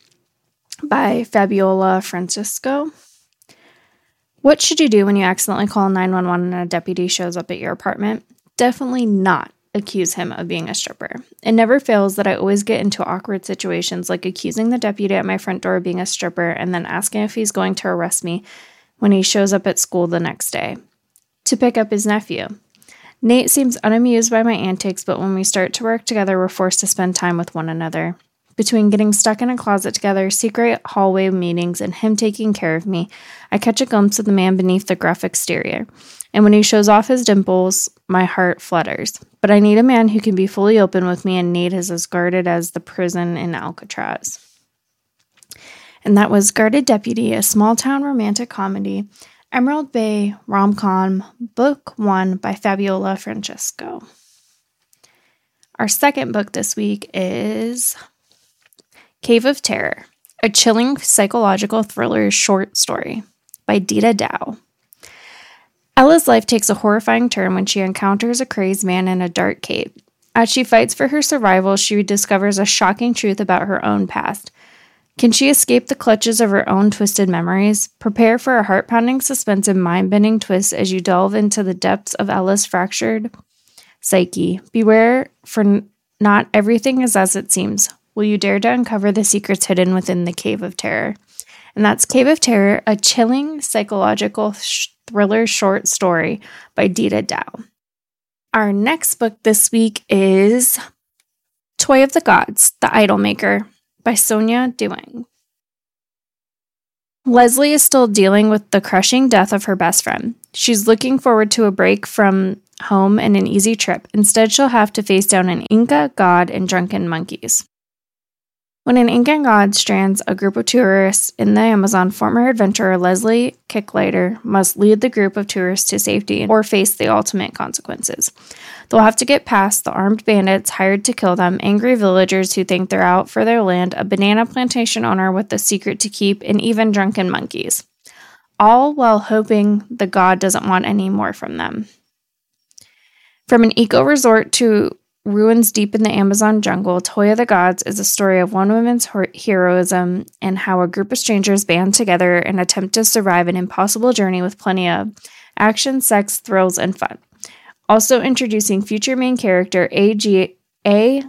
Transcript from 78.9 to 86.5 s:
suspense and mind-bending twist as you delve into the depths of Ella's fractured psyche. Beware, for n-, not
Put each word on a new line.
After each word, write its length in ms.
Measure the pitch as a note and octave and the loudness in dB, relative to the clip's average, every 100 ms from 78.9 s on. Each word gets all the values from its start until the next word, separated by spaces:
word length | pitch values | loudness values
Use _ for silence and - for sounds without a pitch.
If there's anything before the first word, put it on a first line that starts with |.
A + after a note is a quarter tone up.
| A#3 A#3+ C4 | 0 0 -2
suspense 460 | - C4 - G3 G3+ | -4 -4 -2 0 0
and 160 | F#3 | 0
mind-bending 560 | F3 F3+ F#3 G#3 G#3+ A3 | 0 0 2 2 2 0
twist 340 | - F#3 G3 | 0 -2 -2
as 180 | - F#3+ | -2 -2
you 100 | F#3 | -2
delve 340 | F3+ F3+ G3 G#3+ | 0 0 2 0
into 260 | G#3 G#3+ | 0 -2
the 140 | F#3+ F#3 | -4 -2
depths 400 | F#3+ G3+ - - | -2 -2 -4 -6
of 140 | G3+ | -4
Ella's 340 | F3+ F#3 G3+ - | -2 0 -2 -2
fractured 640 | F3+ F#3 - A3+ A3 A3+ - _ _ _ _ _ _ | -4 -4 -4 -4 -4 -8 -14 _ _ _ _ _ _
psyche. 640 | - F#3 F3+ - F3 F#3+ - | -2 0 0 -2 -4 -4 -4
Beware, 580 | A3+ G#3+ A3 A3+ C4 - _ - | 0 4 4 4 2 -2 _ -8
for 160 | A3+ | 0
n-, 280 | G3+ G3+ G3+ _ _ - | 2 2 -2 _ _ -2
not 280 | G#3 G#3 - | 2 2 2